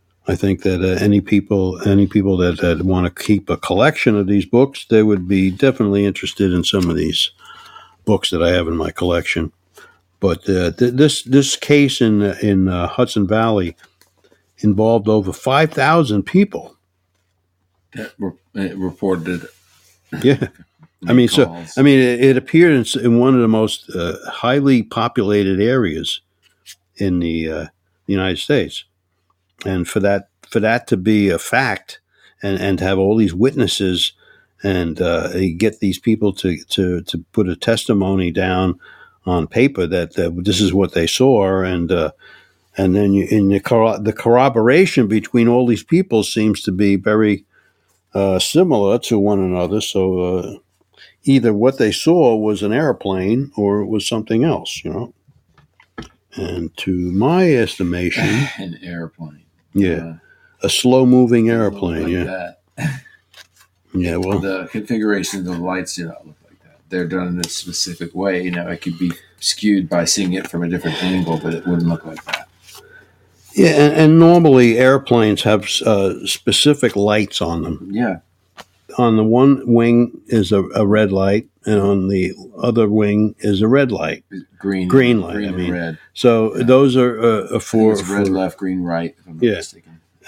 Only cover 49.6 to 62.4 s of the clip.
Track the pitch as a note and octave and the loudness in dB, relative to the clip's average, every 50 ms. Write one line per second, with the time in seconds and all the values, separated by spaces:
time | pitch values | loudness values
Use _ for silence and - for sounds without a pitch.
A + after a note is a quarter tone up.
49.6 | F2+ E2 G2+ G#2+ - - - G2 F#2+ F#2+ F#2 F2+ F2+ F2+ F#2 F2+ F2 - - - | -2 -2 -2 -4 -4 -4 -2 -2 0 0 0 -2 -2 -2 -2 -4 -6 -8 -12 -16
50.6 | _ _ _ _ _ _ _ _ - - _ _ _ C#3+ C#3 C3 A2+ A2+ G#2 G2+ | _ _ _ _ _ _ _ _ -20 -20 _ _ _ 2 2 4 4 2 2 2
51.6 | A#2 C3 C3 - A#2 G#2 - - - D#3+ F3 F3 D3 A#2+ A2 G#2+ G#2+ G#2+ G#2 - | 2 0 2 2 0 0 -2 0 0 2 2 4 4 2 2 2 0 -2 -2 -2
52.6 | G#2+ G2+ A2+ C#3+ D#3+ C#3 G#2 - - G2 F#2+ F#2+ F#2 G2+ A#2 C3 C#3 - - G#2+ | -2 -2 -2 0 0 -2 -2 -4 -4 -4 -4 -2 -2 -2 -2 -2 -4 -6 -4 -2
53.6 | G2+ G2+ G2+ G#2 G2 G2 A2 G#2 - - A#2 A2 G#2+ - A2+ A2+ D3 E3 A2+ - | -2 0 0 -2 -2 -4 -4 -6 -4 -4 -6 -6 -4 -2 -2 0 0 0 -2 -4
54.6 | - - - - - E2 D#2+ G2 A#2+ - _ _ _ _ _ _ _ _ _ _ | -6 -10 -14 -12 -10 -10 -10 -10 -10 -12 _ _ _ _ _ _ _ _ _ _
55.6 | _ _ _ _ _ _ _ - - - _ _ _ _ - - D#2 E2+ E2+ F2 | _ _ _ _ _ _ _ -20 -20 -20 _ _ _ _ -12 -10 -8 -8 -6 -8
56.6 | E2 D#2 - - - F#2+ F#2 F2+ F2 F2+ F2+ G2 A#2 D3 F3 F#3+ F#3 E3+ C#3 A#2+ | -8 -10 -10 -8 -6 -4 -4 -4 -4 -2 -2 0 0 2 2 2 2 4 2 2
57.6 | A2 - - - F#2 F2 E2+ F2 F2+ E2+ - - D#3+ - G#2 B2 C#3 - - - | 0 -2 -4 -4 -4 -4 -2 -2 -4 -4 -2 -2 -2 0 0 0 -2 -4 -6 -10
58.6 | G2 F2 E2+ - F#2 F2 F2 E2+ E2 D#2+ - - D#2+ D2 D2 - _ _ _ _ | -12 -14 -14 -14 -14 -14 -12 -12 -12 -14 -14 -16 -18 -18 -18 -20 _ _ _ _
59.6 | _ _ - G2 G2 F2+ D#2+ D2+ E2 E2 D#2+ - _ _ _ _ _ _ _ _ | _ _ -2 0 0 0 -2 -4 -6 -10 -16 -18 _ _ _ _ _ _ _ _
60.6 | - - - - - B2 B2+ C3 C3 B2+ B2+ B2+ B2+ A#2 A#2+ A#2 A2 A#2 A#2 A2+ | -6 -4 -4 0 2 4 4 4 6 6 6 6 4 4 4 2 2 2 2 0
61.6 | G#2+ G2 G2+ - G2 E2+ E2 D#2+ - E2+ F2+ F2+ F2 F2+ F#2 F#2 | 0 -2 -2 -4 -4 -4 -4 -4 -4 -2 -2 -2 -4 -4 -6 -10